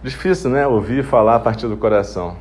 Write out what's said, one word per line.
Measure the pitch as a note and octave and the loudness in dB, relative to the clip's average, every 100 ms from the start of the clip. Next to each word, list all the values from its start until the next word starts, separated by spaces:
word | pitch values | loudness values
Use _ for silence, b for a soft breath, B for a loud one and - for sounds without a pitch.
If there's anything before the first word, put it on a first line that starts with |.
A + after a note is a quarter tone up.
difícil, | C3 - F#3 F3 C3 | -12 -6 -2 0 0
né? | C3+ C#3 | 0 2
Ouvir | A2+ G2+ C3 | 0 0 -4
e | |
falar | C3+ B2 A2 A#2 | 2 4 4 4
a | |
partir | A#2 G#2+ A#2 | 2 -2 -6
do | G#2+ | -2
coração. | A2 G#2 G2+ F#2+ F2 F2+ | 0 0 0 -6 -8 -10